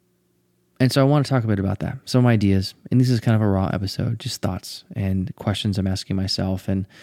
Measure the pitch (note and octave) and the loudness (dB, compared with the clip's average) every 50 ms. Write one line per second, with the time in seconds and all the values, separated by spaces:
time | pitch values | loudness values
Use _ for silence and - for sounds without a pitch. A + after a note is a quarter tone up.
0 | _ _ _ _ _ _ _ _ _ _ _ _ _ _ _ - C3 B2+ - C#3+ | _ _ _ _ _ _ _ _ _ _ _ _ _ _ _ 0 0 2 2 4
1 | C3+ C#3 D3 D3+ C3+ - C#3 B2+ A2 A2 G#2 G2 F#2+ F#2+ F#2+ - - F2+ - - | 4 4 4 2 2 2 0 0 2 2 0 0 0 0 -2 -2 -4 -6 -8 -8
2 | - - - B2+ B2 A#2+ A#2 G#2+ G#2 G2 G2 F#2+ F#2+ - - _ - - A#2 B2 | -6 0 2 4 4 6 4 4 4 4 4 2 2 -2 -6 _ -8 -2 2 2
3 | B2+ B2 B2+ A2+ - B2 A2 G#2+ A2 G#2 F#2+ F#2+ F#2+ - - - G2 G2+ - - | 4 4 2 2 2 2 2 4 4 2 2 2 0 0 -2 -2 -4 -6 -4 -4
4 | G2+ A2+ A2+ A2+ - A#2+ - - - G2+ F#2 F#2 - - - - - - - A2 | -4 -4 -4 -6 -8 -10 -8 -6 -4 -4 -4 -6 -8 -12 -16 -18 -18 -12 -8 -4
5 | G2+ F#2+ F#2+ F#2+ F#2 - - - - G#2+ G2 - - G#2+ F#2 G2 F#2 F#2+ F#2+ - | -4 -2 -2 -2 -4 -6 -8 -6 -4 -4 -4 -2 -2 -2 -2 0 -2 -2 -2 -4
6 | - - G2 F#2+ F#2+ F#2 - - F#2+ F#2 F#2+ F#2+ - - G2 G2 G2 - - - | -6 -6 -4 -4 -4 -4 -4 -2 -2 -2 -4 -4 -4 -4 -4 -4 -4 -6 -10 -18